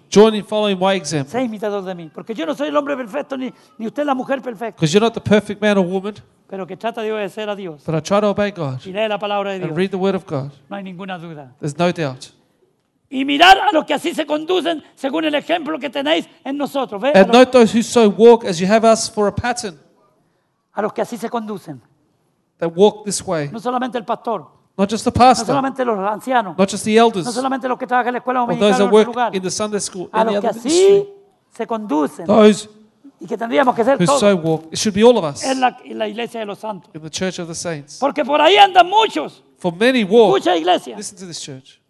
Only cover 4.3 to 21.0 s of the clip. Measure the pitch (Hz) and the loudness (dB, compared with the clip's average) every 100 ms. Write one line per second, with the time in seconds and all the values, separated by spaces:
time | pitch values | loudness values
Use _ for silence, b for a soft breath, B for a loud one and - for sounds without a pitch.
4.3 | 269 220 202 233 - 160 190 226 220 - | -6 -8 -10 -12 -4 0 2 0 -2 0
5.3 | 208 202 202 208 202 175 190 196 208 - | 0 0 -2 0 0 0 -2 -6 -12 -18
6.3 | _ _ 196 180 185 226 233 214 214 196 | _ _ -12 -12 -8 -8 -6 -6 -6 -8
7.3 | 214 214 202 185 147 - 160 147 202 208 | -8 -8 -8 -10 -12 -6 -6 0 0 2
8.3 | 196 202 190 143 127 196 190 220 208 208 | 0 -4 -4 -6 -8 -8 -4 -4 -4 -4
9.3 | 202 202 190 160 156 190 190 196 190 - | -4 -4 -6 -6 -4 -4 -2 -2 -2 -4
10.3 | 139 139 - - 202 190 175 196 180 170 | -8 -8 -14 -16 -14 -12 -14 -12 -12 -14
11.3 | 151 131 _ 147 143 175 170 147 127 - | -16 -20 _ -8 -2 -2 -2 -6 -8 -16
12.3 | _ _ _ _ _ _ _ _ 262 277 | _ _ _ _ _ _ _ _ -6 -2
13.3 | 285 349 392 392 320 - 285 330 285 302 | 6 6 6 4 0 0 -2 -4 -4 -4
14.3 | 302 311 370 302 320 b _ 269 302 320 | -4 -2 -2 -2 -6 b _ -6 -2 -2
15.3 | 294 - 339 285 311 285 285 277 339 - | -2 -2 -4 -4 -8 -6 -4 -2 -2 -2
16.3 | _ 262 285 277 285 247 202 247 294 196 | _ -10 -6 -4 -4 -6 -4 4 6 8
17.3 | 233 254 254 226 226 - 240 214 175 226 | 6 6 6 4 2 0 2 2 6 8
18.3 | 226 226 170 185 220 226 220 - - 202 | 8 4 -4 2 4 4 2 0 -2 -2
19.3 | 196 240 240 208 147 _ _ _ _ _ | -2 -4 -6 -8 -14 _ _ _ _ _
20.3 | _ _ _ _ - 208 - | _ _ _ _ -6 -6 -4